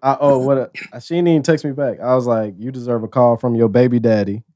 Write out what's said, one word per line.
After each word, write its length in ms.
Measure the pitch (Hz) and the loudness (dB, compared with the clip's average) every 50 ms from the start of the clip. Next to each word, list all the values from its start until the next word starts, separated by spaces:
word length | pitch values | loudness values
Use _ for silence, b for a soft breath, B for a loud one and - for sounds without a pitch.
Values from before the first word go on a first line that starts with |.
| - | -2
I, 140 | 135 135 127 | -2 0 2
oh, 180 | 143 143 139 131 | 2 2 2 2
what? 380 | 127 139 139 135 123 - - - - - - | 2 0 0 0 -2 -4 -8 -16 -18 -16 -16
A, 80 | 120 | -16
she 140 | - - 170 | -10 -6 -2
didn't 120 | 170 175 170 | 0 2 2
even 140 | 165 156 135 | 2 2 2
text 220 | - 165 151 - | 2 0 0 -2
me 80 | 147 135 | -4 -6
back. 260 | 135 143 123 107 - | -4 -4 -4 -4 -4
I 140 | 90 123 127 | -2 0 0
was 120 | 127 123 | 0 0
like, 280 | 123 117 110 110 107 95 90 | 0 0 -2 -2 -4 -8 -10
"You 120 | 107 127 | -12 -12
deserve 320 | 131 131 120 123 120 117 107 | -12 -10 -6 -6 -4 -4 -6
a 60 | 107 | -4
call 280 | - 131 123 120 120 | 0 2 2 2 2
from 180 | 110 - 127 120 | 2 0 -2 0
your 120 | 113 117 113 | 2 2 2
baby 300 | 98 123 123 127 123 120 | 4 4 2 4 2 2
daddy, 460 | 113 117 110 107 101 95 101 110 117 _ _ | 2 2 2 2 0 -2 -4 -8 -10 _ _